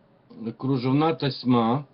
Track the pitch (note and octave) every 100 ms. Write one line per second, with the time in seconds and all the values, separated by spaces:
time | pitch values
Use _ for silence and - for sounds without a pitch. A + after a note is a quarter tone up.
0 | _ _ _ - A2 - C3 C3+ B2+ C#3
1 | E3 - C#3+ - B2 A#2+ A2+ C3+ C#3